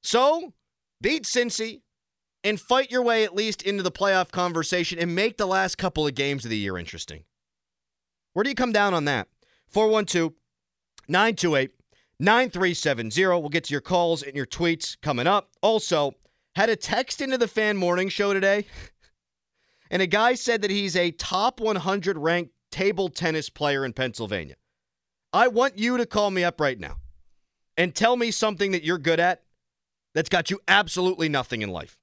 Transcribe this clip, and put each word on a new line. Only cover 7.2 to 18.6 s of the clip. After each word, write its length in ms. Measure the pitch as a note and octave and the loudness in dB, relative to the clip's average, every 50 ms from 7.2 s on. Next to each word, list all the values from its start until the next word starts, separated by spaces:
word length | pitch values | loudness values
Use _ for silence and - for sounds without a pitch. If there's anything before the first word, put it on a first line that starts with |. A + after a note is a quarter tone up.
| D#2 _ _ _ _ _ _ _ _ _ _ _ _ _ _ _ _ _ _ _ _ _ _ | -20 _ _ _ _ _ _ _ _ _ _ _ _ _ _ _ _ _ _ _ _ _ _
Where 100 | F3 G#3+ | -2 -2
do 60 | C#4 | 0
you 60 | C4+ | 0
come 160 | - C4 A#3+ | 0 -2 2
down 220 | A3 G#3 G#3 G3+ F#3 | 2 2 2 4 2
on 120 | E3 D3 | 0 0
that? 240 | D3 C#3 A#2 G2 _ _ _ _ _ _ _ _ _ | 0 0 -2 -2 _ _ _ _ _ _ _ _ _
Four 200 | - G3+ A3 G#3+ | 0 2 4 4
one 180 | A3 A3 G#3 | 4 2 2
two, 300 | E3 - F3+ E3 D#3+ D#3+ _ _ _ _ _ _ _ _ _ _ _ _ - _ - | 2 0 0 0 0 -2 _ _ _ _ _ _ _ _ _ _ _ _ -20 _ 0
nine 280 | - F3+ G#3 A3+ A3 | 2 4 4 4 2
two 200 | - - F3 D3+ | 0 0 2 2
eight, 160 | C#3 C3 C3 _ _ _ _ _ _ _ _ _ _ | 2 2 0 _ _ _ _ _ _ _ _ _ _
nine 320 | C#3 G3 G#3+ A#3+ C4 A#3+ | 4 4 6 4 4 2
three 240 | - F3+ F#3+ F3+ F3 | 0 0 0 0 0
seven 340 | - - D#3 C#3 A#2 A#2 A2 | 0 0 0 0 0 -2 -4
zero. 300 | G#2+ D3 F#3+ F#3+ F3+ F3 | 0 2 2 4 2 2
We'll 100 | D#3 D3 | 0 -2
get 140 | C#3+ E3 - | -4 -4 -4
to 100 | - C#3 | -2 -6
your 80 | C#3+ | -6
calls 400 | - - F3+ F3+ F3 E3+ E3 D#3 | -4 0 0 2 2 2 0 -2
and 140 | C#3 C#3 C3+ | -4 -10 -8
your 100 | C#3+ C3 | -8 -8
tweets 500 | - - - E3 E3+ E3 D#3+ - - - _ | -8 -4 -2 0 0 0 -2 -4 -10 -10 _
coming 240 | - C#3+ C#3+ A#2+ B2 | -4 -4 -2 0 2
up. 240 | E3 G3 G#3 - _ _ _ - | 2 2 2 0 _ _ _ 2
Also, 500 | G#3 A3+ A3 - - F3 D#3 D3 C#3 - _ _ _ _ _ _ _ _ | 2 2 2 0 0 0 0 0 -2 -4 _ _ _ _ _ _ _ _
had 140 | - G3 A#3 | 0 0 0
a 60 | A3 | 0
text 440 | - - - - G#3+ C4 - - - | -2 -2 -4 -2 -2 -2 -4 -4 -6
into 200 | C#4+ C4 C4 B3+ | -4 -2 0 0
the 80 | A#3+ G3+ | 0 0
Fan 300 | - - G#3+ G#3+ G#3 G3 | 0 0 0 0 0 0
Morning 320 | F#3 F3 F3 F3+ F#3 G3 | 0 0 0 0 -2 -4
Show 220 | - - G3+ G3+ | -2 -2 0 0
today, 360 | G3+ F#3+ F#3+ G3 G3 G#3 | 0 2 2 2 2 2